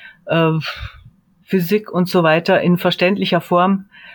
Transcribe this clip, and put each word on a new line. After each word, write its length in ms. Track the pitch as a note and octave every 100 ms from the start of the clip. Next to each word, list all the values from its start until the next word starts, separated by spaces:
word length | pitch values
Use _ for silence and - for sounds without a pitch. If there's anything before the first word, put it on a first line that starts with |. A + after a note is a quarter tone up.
| - - -
äh, 260 | E3 E3 D#3+ - - - - - _ _ _
Physik 500 | - F#3+ E3+ G#3 G#3
und 160 | F3 F3+
so 140 | F#3+
weiter 400 | D#3+ D#3+ F3 F#3
in 160 | F3 F3
verständlicher 640 | F3+ - F3+ G3 F#3+ F3
Form, 460 | - F3 F#3 G3 - - -